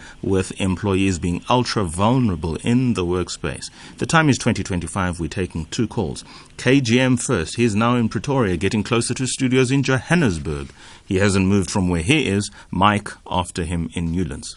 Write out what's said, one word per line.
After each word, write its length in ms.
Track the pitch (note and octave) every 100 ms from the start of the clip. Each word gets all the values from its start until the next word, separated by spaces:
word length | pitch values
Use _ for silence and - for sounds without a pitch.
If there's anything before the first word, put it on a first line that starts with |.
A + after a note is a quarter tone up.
| - -
with 360 | - F#2+ F#2+ -
employees 600 | G2 F2+ G2+ F#2+ G2 F2
being 260 | F2 F2 -
ultra 340 | B2 A#2+ -
vulnerable 720 | F#2 D2+ G#2 C3 A#2+ E2+ E2 D#2
in 300 | - A#2+ B2+
the 100 | F#2+
workspace? 640 | F2 F2+ F2 - D#2+ B1+ - - - -
The 80 | B2
time 240 | E3 D3+
is 80 | B2
twenty 240 | - G2+
twenty-five. 580 | F#2 F2+ E2 G#2 F2+ E2+
We're 80 | D#2+
taking 380 | - F2+ E2+ D#2
two 200 | - A2+
calls. 380 | - E2+ A#1+ - - - -
K 240 | C3+ C#3
G 180 | A#2+ A#2+
M 200 | C3 B2
first. 380 | - A2+ D#2+ -
He's 180 | A#2+
now 220 | G2+ A#2 B2
in 120 | A2
Pretoria, 480 | A#2 - C#3 G#2+ F2
getting 260 | F#2+ A2
closer 300 | F#2+ A#2 A#2
to 140 | A#2+ B2+
studios 440 | - C3 B2+ B2
in 120 | C#3
Johannesburg. 880 | C3 C3 - E3+ C#3 E2 D2 C#2+ C#2 - - -
He 120 | - F#2+
hasn't 320 | G2+ G2 F#2
moved 220 | G2+ F2+
from 200 | G#2 F2+
where 100 | F2
he 280 | E2 D#3 F#2
is. 220 | G2 G#2 - -
Mike 400 | F2+ G2+ G#2 G#2 - -
after 380 | F2+ F2 -
him 260 | E2 F2 E2
in 180 | - E2+
Newlands. 460 | E2+ F2+ C#2+ -